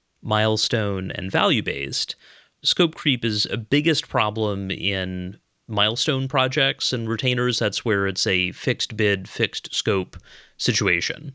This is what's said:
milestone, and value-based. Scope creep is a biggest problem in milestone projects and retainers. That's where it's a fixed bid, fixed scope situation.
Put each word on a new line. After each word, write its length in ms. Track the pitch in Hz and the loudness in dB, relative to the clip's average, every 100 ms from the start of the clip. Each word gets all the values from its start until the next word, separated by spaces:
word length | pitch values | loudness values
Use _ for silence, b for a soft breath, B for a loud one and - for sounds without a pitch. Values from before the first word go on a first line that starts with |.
| _ _ | _ _
milestone, 920 | 107 107 110 107 - 117 104 95 95 | 0 2 4 2 2 0 0 -2 -4
and 180 | - 95 | -6 -2
value-based. 840 | 165 196 120 - 69 69 - - - B B B _ | 2 4 2 0 -4 -4 -4 -6 -8 B B B _
Scope 340 | - - 170 - | 0 2 2 2
creep 280 | 151 123 | -2 0
is 220 | 117 104 - | 0 0 -2
a 100 | 117 | -4
biggest 520 | 110 147 156 151 - | 2 2 4 0 0
problem 600 | 127 107 110 107 101 95 | 0 0 0 0 0 -2
in 640 | 80 95 98 92 92 90 107 _ _ - | -2 -2 -2 -2 -4 -6 -8 _ _ -4
milestone 600 | 104 104 117 - 135 131 | 0 2 2 0 0 0
projects 640 | 139 131 139 135 139 - | 0 2 2 0 0 -2
and 160 | 120 113 | -2 -2
retainers. 500 | 113 127 123 123 113 | 0 0 2 0 0
That's 260 | 110 - | 0 0
where 220 | 117 101 98 | 2 2 2
it's 200 | 95 107 | 0 2
a 260 | 92 90 | 2 0
fixed 440 | - - 117 - 110 | -2 -4 -2 -4 0
bid, 320 | 104 98 90 | 2 2 -2
fixed 460 | - 110 - - | -4 -4 -4 -6
scope 420 | - - 98 92 - B B B - | -4 0 0 -2 -10 B B B -4
situation. 720 | - 107 98 87 - - - | -2 2 2 2 -2 -6 -12